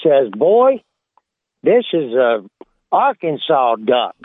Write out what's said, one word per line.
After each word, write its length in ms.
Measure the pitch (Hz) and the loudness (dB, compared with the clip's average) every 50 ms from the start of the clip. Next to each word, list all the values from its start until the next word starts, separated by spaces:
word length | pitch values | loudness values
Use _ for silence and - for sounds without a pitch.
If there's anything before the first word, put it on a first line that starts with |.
says, 260 | - 160 143 139 135 107 | 0 2 2 2 2 0
"Boy, 520 | 95 107 143 180 208 240 254 269 269 220 - _ _ _ _ _ _ _ _ _ _ _ _ _ _ _ | -2 -2 0 2 2 4 4 2 0 0 -6 _ _ _ _ _ _ _ _ _ _ _ _ _ _ _
this 240 | - 151 208 247 233 - - | 0 0 2 2 0 -2 -4
is 180 | 165 147 120 | -4 -4 -2
a 320 | 113 131 127 117 117 107 95 101 _ - - _ _ _ _ _ | -2 0 0 0 0 -2 -6 -12 _ -20 -20 _ _ _ _ _
Arkansas 840 | 165 185 240 277 240 - - 165 147 123 - - 156 135 127 120 117 | -2 0 0 0 -2 -4 -6 -6 -6 -6 -4 -2 0 0 0 0 -2
duck. 380 | 110 110 117 123 123 110 90 - _ | -2 -2 -2 0 0 -2 -4 -8 _